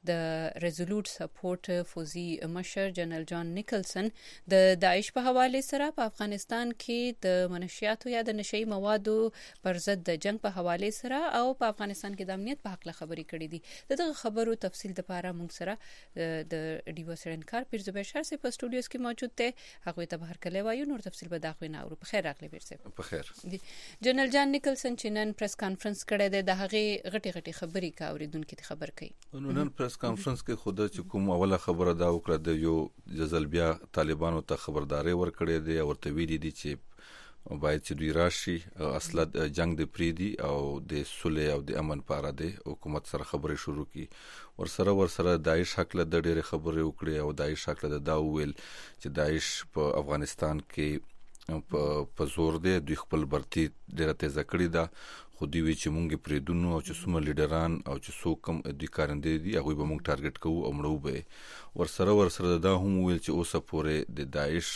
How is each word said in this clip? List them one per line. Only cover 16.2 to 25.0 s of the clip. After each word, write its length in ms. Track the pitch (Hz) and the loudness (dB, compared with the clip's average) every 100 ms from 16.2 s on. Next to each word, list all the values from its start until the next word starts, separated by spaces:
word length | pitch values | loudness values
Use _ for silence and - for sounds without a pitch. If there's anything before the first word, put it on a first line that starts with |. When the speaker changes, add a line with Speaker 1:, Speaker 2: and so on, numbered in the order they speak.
| 165 160 160 | -2 -2 -4
Speaker 1:
د 20 | 160 160 160 - | -4 -4 -6 -8
ډیوا 300 | 165 165 165 | -10 -8 -8
څېړنکار 460 | 165 160 156 233 262 | -6 -8 -4 -4 -2
پیر 120 | 226 190 | -4 -4
زبیر 200 | 202 196 | -6 -4
شاه 100 | 302 311 | -4 -4
صاحب 40 | 302 | -4
په 160 | 240 - | -4 -4
سټوډیوز 320 | 247 254 247 | -4 -4 -4
کې 80 | 254 240 | -4 -4
موجود 240 | 233 247 - | -4 -6 0
دی. 100 | 240 247 - - 180 | 0 0 -18 -10 -8
هغوی 180 | 170 170 | -6 -6
ته 100 | 165 | -6
بهرکلی 400 | 165 175 175 185 214 | -6 -8 -4 -2 0
وایو. 200 | 240 294 | 0 -2
نور 100 | 254 190 | -4 -6
تفصیل 200 | - 170 | -10 -6
به 100 | 165 | -4
د 100 | 160 156 | -4 -6
هغوی 140 | 156 | -8
نه 100 | 151 | -8
اورو. 120 | 139 156 | -8 -10
په 100 | - | 0
خیر 100 | 214 165 | 0 0
راغلی 200 | 143 87 | -6 -12
پیر 100 | 80 - | -14 -14
صاحب. 300 | - - - | -14 -12 -10
Speaker 2:
په 60 | 85 | -6
خیر. 200 | 80 - - - | -6 -6 -12 -10
Speaker 1:
جی. 80 | 190 - - - - 254 | -8 -10 -14 -16 -2 2
جنرال 260 | 254 262 285 | 4 4 4
جان 160 | 277 285 | 4 4
نیکلسن 420 | 285 262 254 240 | 2 0 -2 -2